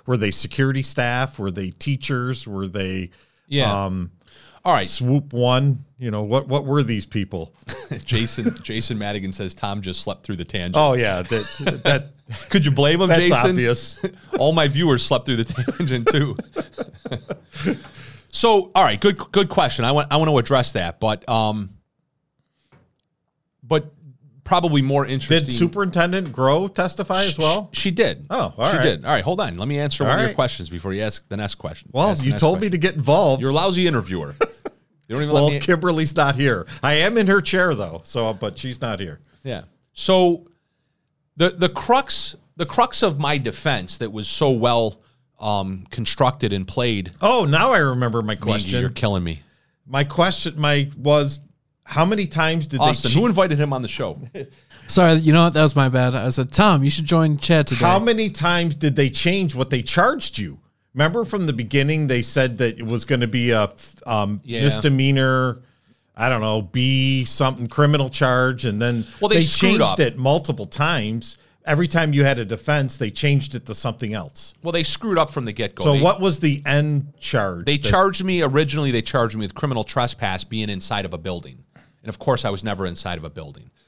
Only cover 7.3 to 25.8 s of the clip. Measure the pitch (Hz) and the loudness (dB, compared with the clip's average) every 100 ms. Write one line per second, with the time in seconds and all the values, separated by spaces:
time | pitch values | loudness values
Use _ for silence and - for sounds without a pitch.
7.3 | 90 80 _ - - - 104 - 110 117 | -6 -10 _ -14 -14 -12 -12 -4 -2 -2
8.3 | - 117 233 - 110 - 113 101 104 95 | -2 -4 -4 -6 -6 -4 -4 -4 -4 -6
9.3 | 95 95 - 104 101 95 90 - - - | -8 -8 -8 -8 -6 -6 -8 -8 -10 -8
10.3 | 92 85 104 90 117 151 127 107 92 90 | -10 -6 -6 -2 2 2 2 0 -2 -2
11.3 | 113 101 - 143 127 - 139 - - - | -4 -4 -8 -6 -2 0 0 -2 -16 -16
12.3 | 113 - 196 147 135 143 170 185 165 180 | -16 -2 2 2 4 4 4 4 4 6
13.3 | 131 127 180 120 120 - - 190 - - | 4 4 2 2 0 -4 -8 -10 -10 -6
14.3 | 381 139 160 147 143 175 123 - 127 - | 0 2 2 2 2 2 2 2 0 0
15.3 | 117 113 - 123 - 160 127 113 147 143 | -2 -2 -4 -6 -4 -2 -2 -2 0 -2
16.3 | 104 - 349 - - - - - 123 - | -4 -10 -12 -12 -12 -14 -14 -12 -10 -10
17.3 | 147 _ 143 156 - - - - - _ | -14 _ -8 -6 -6 -8 -20 -20 -20 _
18.3 | - 233 208 185 185 151 107 202 196 - | 0 2 4 2 2 4 4 0 0 -2
19.3 | 196 190 - 143 - 120 147 147 147 156 | 0 0 2 0 0 0 0 2 0 2
20.3 | 143 113 131 120 104 85 - 110 107 - | 2 2 2 2 -2 -6 -4 -4 -4 -2
21.3 | 113 110 107 98 101 _ _ _ _ _ | 0 0 -2 -8 -14 _ _ _ _ _
22.3 | _ _ _ _ _ _ _ _ _ _ | _ _ _ _ _ _ _ _ _ _
23.3 | _ _ _ 117 156 151 - 147 - _ | _ _ _ -2 -2 -2 -12 -20 -20 _
24.3 | _ - 180 170 147 135 139 123 131 - | _ 0 2 4 2 2 2 0 -2 2
25.3 | 160 139 123 170 196 | 2 2 0 0 0